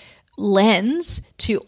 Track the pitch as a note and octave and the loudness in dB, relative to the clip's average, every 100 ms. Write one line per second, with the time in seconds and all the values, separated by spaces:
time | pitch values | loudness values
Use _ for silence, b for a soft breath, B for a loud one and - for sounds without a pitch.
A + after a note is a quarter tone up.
0 | B B B - G3+ G3 G#3 G3 G#3 D#4+ | B B B -6 0 2 4 2 0 -2
1 | E4+ - b - - G#3+ | -4 -6 b -8 -4 -4